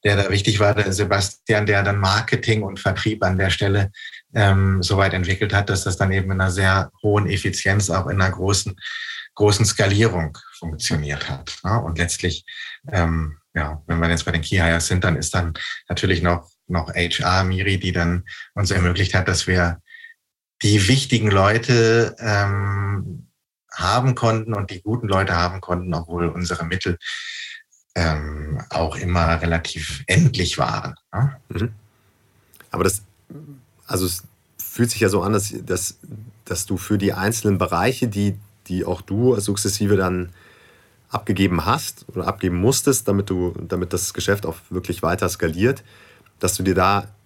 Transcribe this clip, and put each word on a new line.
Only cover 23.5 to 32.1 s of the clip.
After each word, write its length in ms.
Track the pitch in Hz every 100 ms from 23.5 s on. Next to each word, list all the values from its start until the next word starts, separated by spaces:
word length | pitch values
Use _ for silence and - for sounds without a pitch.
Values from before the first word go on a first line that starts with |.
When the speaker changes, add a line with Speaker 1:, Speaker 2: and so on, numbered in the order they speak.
| _ _
Speaker 1:
haben 420 | - 90 113 131 123
konnten 380 | 117 113 110
und 180 | 107 95
die 100 | 92
guten 280 | 104 117 107
Leute 260 | 95 95 87
haben 240 | 87 95
konnten, 340 | 95 87 90
obwohl 360 | 80 82 87 85
unsere 340 | 82 87 87
Mittel, 340 | 82 90 95 87 - - - - - - _ _ _ -
ähm, 680 | 85 78 76 76 76 71 -
auch 260 | - 82 -
immer 460 | 92 90 82 82
relativ 640 | 82 82 - - 80 - -
endlich 500 | 95 165 120 90 -
waren, 380 | 127 - - - _
ne? 220 | 104 139 139 _
Speaker 2:
Mhm. 240 | - 117 - _ _ _